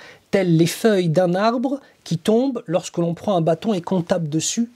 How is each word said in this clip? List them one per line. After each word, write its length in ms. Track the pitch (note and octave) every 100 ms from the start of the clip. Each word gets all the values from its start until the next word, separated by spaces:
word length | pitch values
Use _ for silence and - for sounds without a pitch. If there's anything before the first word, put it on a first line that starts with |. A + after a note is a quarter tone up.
| - - _
telles 260 | G3+ F#3 D#3+
les 100 | E3+
feuilles 420 | - A3+ G3+ F3
d'un 240 | D#3 F3+
arbre 460 | F3+ A3 B3 B3 C4+ - _
qui 160 | - E3
tombent 440 | - A3 C4+ A#3 -
lorsque 320 | F3 F3 -
l'on 160 | E3+ E3+
prend 200 | - F#3
un 60 |
bâton 320 | D#3+ E3 G#3+
et 80 | G3
qu'on 220 | E3 F#3+
tape 260 | E3 F#3 D#3
dessus, 400 | D#3 - - A#3